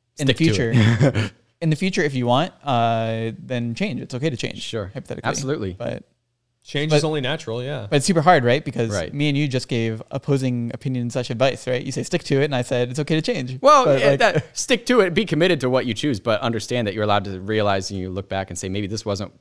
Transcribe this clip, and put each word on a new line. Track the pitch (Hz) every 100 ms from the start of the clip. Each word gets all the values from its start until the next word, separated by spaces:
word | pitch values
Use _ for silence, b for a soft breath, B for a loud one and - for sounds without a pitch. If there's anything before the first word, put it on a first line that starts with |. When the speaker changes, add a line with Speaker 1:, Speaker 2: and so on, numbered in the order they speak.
| _ -
Speaker 1:
in | 135
the |
Speaker 2:
Stick | 123
to |
Speaker 1:
future, | 165 104 117
Speaker 2:
it. | 123 107 110 139 107 104 - _
<laughs> | _
Speaker 1:
in | 165
the | 156
future, | 185 190
if | 151
you | 131 120
want, | 127 180 -
uh, | 143 120 117 113 113 113 113 -
then | - 123 117
change. | 117 202 127
It's | -
okay | 123 156
to | 123
change. | - -
Speaker 2:
Sure. | - 113 98
Speaker 1:
Hypothetically. | 135 - - 120
Speaker 2:
Absolutely. | - 139 - 98
Speaker 1:
But | 90 120 - - _ _ _ _ _
Speaker 3:
Change | - 143 156
Speaker 1:
but | 180
Speaker 3:
is |
only | 156 151
natural, | 127 160 - 117
yeah. | 127 143 107
Speaker 1:
but | 147
it's | 165
super | 170
hard, | 156 165
right? | 120 139
Because | 156 123 117
Speaker 2:
Right. | 101 80
Speaker 1:
me | 143 147
and | 139
you | 147
just | 127 -
gave | 120 113 110 -
opposing | 135 - 139 131 120 117
opinion | - 135 127 120
such | 127 123
advice, | 117 135 - -
right? | 127
You | 135
say, | 123
"Stick | 120 175
to | - 139
it," |
and | 147
I | 131
said, | 123 123 123
"It's | 131
okay | 143 156
to |
change." | 156 202 127 131
Speaker 2:
Well, | 269 294 247
Speaker 1:
But, | 135
Speaker 2:
yeah, | -
Speaker 1:
like | -
Speaker 2:
that, | 208 156 - -
stick | - 254 247
to | 247
it, | 190
be | 170
committed | 214 - 180 156
to | 127
what | 127 117
you |
choose, | 104 147 107
but | 120 107
understand | 120 113 - 123 104
that |
you're | 101
allowed | 104 101
to | 98 92
realize | 98 107 101 98 92
and | 98
you | 92
look | 92 -
back | 95 95
and | 90
say, | 95
"Maybe | 98 98
this | 107 104
wasn't | 101 98 -